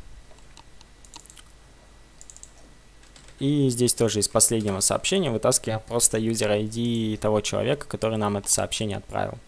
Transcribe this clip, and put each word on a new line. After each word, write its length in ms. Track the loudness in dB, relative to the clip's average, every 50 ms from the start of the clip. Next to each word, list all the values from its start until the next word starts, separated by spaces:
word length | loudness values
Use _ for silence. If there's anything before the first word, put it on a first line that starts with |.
| -14 -16 -18 -20 -20 -20 -20 -20 -20 -20 -20 -20 -20 -20 -20 -20 -20 -20 -20 -20 -20 -20 -20 -20 -20 -20 -20 -20 -20 -20 -20 -20 -20 -20 -20 -20 -20 -20 -20 -20 -20 -20 -20 -20 -20 -20 -20 -20 -20 -20 -20 -20 -20 -20 -20 -20 -20 -20 -20 -20 -20 -20 -20 -20 -20 -20 -10 -4
И 300 | 0 0 2 4 4 2
здесь 240 | 4 4 2 2 4
тоже 260 | 2 2 2 2 2
из 80 | 0 2
последнего 520 | 2 2 4 4 2 2 0 0 0 0
сообщения 500 | 0 0 0 0 0 0 0 0 0 0
вытаскиваем 500 | -2 2 2 4 2 2 0 0 -4 -4
просто 380 | -6 -4 -2 2 2 2 2 2
user 320 | 0 0 0 0 0 2
I 160 | 2 0 0 -2
D 500 | -4 -2 -2 0 0 0 0 -2 -2 0
того 240 | 0 2 2 2
человека, 440 | 0 0 -2 0 0 0 0 -2 -4
который 320 | -8 -6 -2 -2 -2 0 0
нам 200 | 0 0 0 -2
это 120 | 0 0
сообщение 480 | 0 0 0 -2 -2 -4 -4 -4 -4 -6
отправил. 400 | -8 -6 -4 -4 -4 -4 -6 -12 -16